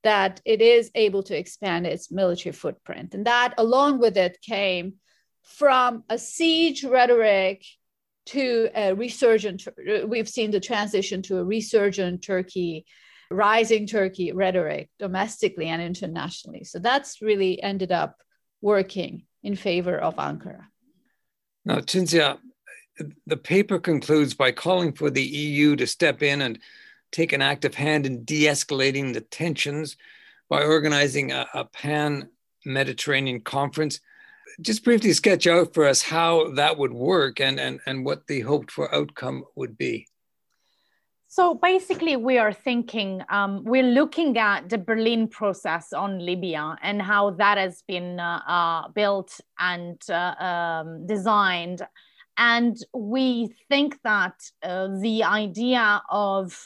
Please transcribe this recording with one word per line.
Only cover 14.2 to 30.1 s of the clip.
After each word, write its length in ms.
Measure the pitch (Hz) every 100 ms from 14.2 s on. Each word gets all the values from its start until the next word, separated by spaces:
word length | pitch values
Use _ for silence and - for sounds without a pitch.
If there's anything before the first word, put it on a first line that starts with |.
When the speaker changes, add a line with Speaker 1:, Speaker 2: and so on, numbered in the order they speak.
| 170
Speaker 1:
rhetoric 560 | 185 185 185 156 151 151 _
domestically 720 | 196 185 220 - 196 180 165
and 100 | 165
internationally. 840 | 170 180 185 165 170 - - -
So 140 | 180 175
that's 440 | 196 269 277 -
really 300 | 214 208 185 180
ended 300 | 202 196 185 170
up 100 | 147 _ _ _ _ _
working 520 | 208 208 190 190 165 - _ _
in 120 | 202 196
favor 400 | 202 175 180 165
of 180 | 165 160
Ankara. 480 | 143 151 - - - _ _ _ _ _ _ _ _ _
Speaker 2:
Now, 140 | - 135 -
Cinzia, 480 | 185 170 165 147 - - _ - - _ - 147 - -
the 40 | 156
paper 420 | - 185 202 190
concludes 560 | - 151 - 151 139
by 160 | - 131
calling 400 | 123 165 185 170
for 160 | 139 147
the 160 | 131 131 147
E 20 | 151 143 147
U 100 | 143
to 100 | 123
step 360 | - 160 135
in 200 | 147 143
and 160 | 131 110 - - - _ _
take 200 | - 165
an 100 | 143
active 320 | 139 143 143
hand 320 | - 143 151 139
in 180 | 123
de-escalating 880 | 117 151 151 139 - 139 135 135 135
the 80 | 120
tensions 760 | - - 165 151 147 147 147 - -